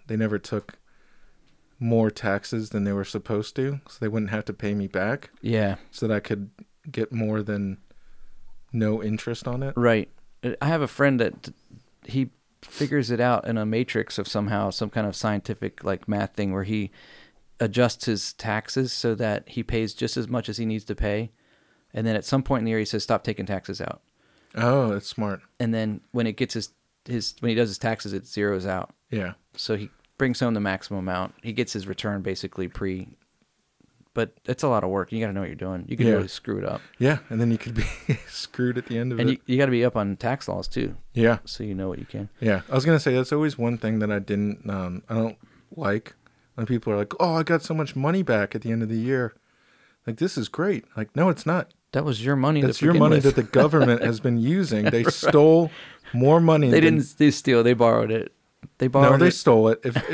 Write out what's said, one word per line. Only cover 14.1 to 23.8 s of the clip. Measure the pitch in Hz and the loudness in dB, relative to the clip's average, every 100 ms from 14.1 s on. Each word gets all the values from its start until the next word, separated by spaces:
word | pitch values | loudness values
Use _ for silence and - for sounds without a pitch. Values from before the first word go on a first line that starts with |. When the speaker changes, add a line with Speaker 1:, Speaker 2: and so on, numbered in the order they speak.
| - | -6
Speaker 2:
of | 98 | -6
somehow, | 110 104 104 101 | -4 -2 0 -2
some | - 107 | -4 -6
kind | - 104 | -4 -4
of | 92 | -4
scientific, | 113 104 - 107 101 - | -4 -4 -4 -8 -8 -6
like, | 95 95 - | -6 -6 -4
math | 104 101 | -4 -4
thing | - 101 | -4 -4
where | 95 | -4
he | 98 110 98 - - - - _ _ - | -4 -4 -4 -10 -20 -20 -20 _ _ -6
adjusts | 113 110 120 - | -4 0 0 0
his | - 104 - | -4 -4 -6
taxes | - 110 107 - - 131 | -8 -4 -4 -4 -4 -4
so | - 120 | -2 -4
that | 110 113 104 - | -2 -2 -4 -6
he | - | -10
pays | 110 117 110 | -4 -2 -4
just | - 117 - | -4 -6 -4
as | 113 | -4
much | 120 113 | -4 -4
as | 110 | -6
he | 113 | -4
needs | 110 | -6
to | - | -6
pay. | 104 104 104 113 - _ _ _ _ _ | -4 -2 -2 -4 -12 _ _ _ _ _
And | - 113 | -4 -2
then | 107 | -2
at | - | 0
some | 135 | -2
point | 131 131 | 0 -2
in | 113 | 0
the | |
year, | 113 | -2
he | |
says, | 107 110 | -2 -4
"Stop | - 110 | -2 -2
taking | - 104 95 | -2 -6 -4
taxes | 98 - 98 | -6 -6 -10